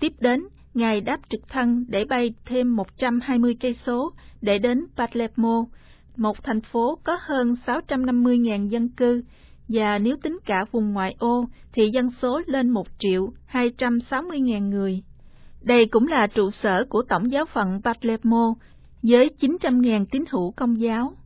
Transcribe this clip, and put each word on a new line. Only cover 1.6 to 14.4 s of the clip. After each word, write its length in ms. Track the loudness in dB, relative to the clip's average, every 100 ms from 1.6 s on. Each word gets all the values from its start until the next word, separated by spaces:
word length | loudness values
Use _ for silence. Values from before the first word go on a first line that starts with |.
| 0 0 -2
để 160 | -4
bay 300 | -2 0 -2 -4 -4
thêm 300 | -2 0 0
một 200 | -4 -4
trăm 240 | -2 -2
hai 160 | 0 2
mươi 180 | 2 0
cây 140 | -4
số 380 | -4 -4 -4 -4 -8 -20 -6
để 180 | -2 2
đến 260 | 2 0 -4 -6
Palermo, 680 | -4 -4 -4 -2 0 0 -2 -10 -20 -20 -20 -4
một 280 | -4 -4
thành 160 | -4 -4
phố 380 | -2 -2 -2 -2
có 140 | -4 -4
hơn 360 | -2 -2 0 -2
sáu 240 | -2 -4 -2
trăm 180 | -2 0
năm 160 | 2
mươi 160 | 4 4
ngàn 320 | 2 0 -2
dân 180 | -2 -4
cư, 340 | 0 2 2 -4 -18 -20 -20 -4
và 300 | 0 0 2
nếu 180 | 0 -2
tính 160 | -4 -8 -2
cả 180 | -2 -2
vùng 200 | -2 -2
ngoại 220 | -2 -4 -2
ô 300 | -2 0 -2 -10 -8
thì 180 | 0 2
dân 180 | 2 -2
số 300 | -2 -4 -4 -2
lên 240 | 0 0
một 160 | 0 -4 -4
triệu 340 | 0 0 -2 -8 -8
hai 240 | -2 -2 0
trăm 220 | 0 0
sáu 220 | -2 -6
mươi 180 | -6 -2